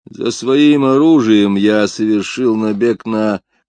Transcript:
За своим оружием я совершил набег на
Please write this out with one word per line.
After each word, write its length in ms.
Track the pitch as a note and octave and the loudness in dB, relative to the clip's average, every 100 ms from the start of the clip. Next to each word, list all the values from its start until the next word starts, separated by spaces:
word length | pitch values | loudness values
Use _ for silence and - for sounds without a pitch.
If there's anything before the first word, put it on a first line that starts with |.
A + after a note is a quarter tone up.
| - | -20
За 240 | - A#2 | -10 -8
своим 540 | - A#2+ C#3 D3 D3 | -6 -2 2 4 2
оружием 720 | C3+ C3+ D#3 D#3+ A2 G#2+ G2+ G2 | 2 2 4 2 4 2 2 0
я 320 | G#2 G#2+ G#2 | 0 0 -2
совершил 680 | - G#2+ G#2+ F#2+ - B2+ A2 | -2 -2 -2 -4 -4 -2 -2
набег 500 | A2 G2+ A#2 G#2+ - | -2 -2 -2 -4 -6
на 340 | A2 G#2+ G2 _ _ | -4 -2 -4 _ _